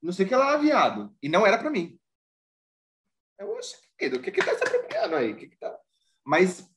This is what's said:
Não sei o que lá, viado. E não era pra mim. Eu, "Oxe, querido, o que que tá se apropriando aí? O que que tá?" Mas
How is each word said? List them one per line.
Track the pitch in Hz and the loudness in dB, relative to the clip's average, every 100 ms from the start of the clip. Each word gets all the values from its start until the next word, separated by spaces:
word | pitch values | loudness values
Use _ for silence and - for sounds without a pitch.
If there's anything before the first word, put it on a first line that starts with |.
Não | 160 | -8
sei | 180 190 | -2 0
o | |
que | 254 | 2
lá, | 277 294 | 4 4
viado. | 302 269 139 104 104 _ | 4 4 2 0 -10 _
E | 143 | 0
não | 170 214 | 4 4
era | 226 | 4
pra | 302 | 0
mim. | 277 170 - _ _ _ _ _ _ _ _ _ _ _ _ _ _ | -4 -6 -10 _ _ _ _ _ _ _ _ _ _ _ _ _ _
Eu, | 202 | -10
"Oxe, | 466 480 - _ _ | -10 -10 -16 _ _
querido, | - - | -4 -4
o | |
que | - | -4
que | 370 | -2
tá | - 494 | 0 0
se | |
apropriando | 494 494 - 622 180 160 | 0 -2 -4 -4 -2 0
aí? | 110 | -2
O | 104 | -4
que | - | -14
que | _ | _
tá?" | - - _ _ _ _ - | -14 -14 _ _ _ _ -2
Mas | 156 185 180 - | 2 2 0 -14